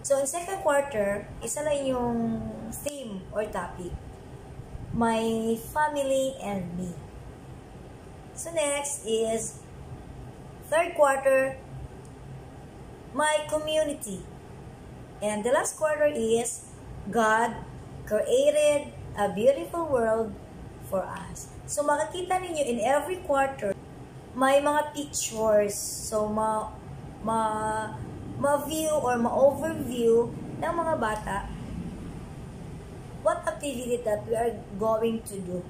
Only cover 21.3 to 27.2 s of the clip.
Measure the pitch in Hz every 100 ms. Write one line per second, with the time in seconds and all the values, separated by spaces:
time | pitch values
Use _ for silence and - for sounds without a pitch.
21.3 | 175 - - - - 294 294 311 349 359
22.3 | 370 359 320 269 240 220 285 294 359 -
23.3 | 277 269 269 208 196 - - - - -
24.3 | 240 262 277 294 294 302 294 277 - -
25.3 | 220 220 208 208 196 - - - 220 214
26.3 | 214 220 220 208 - - - - -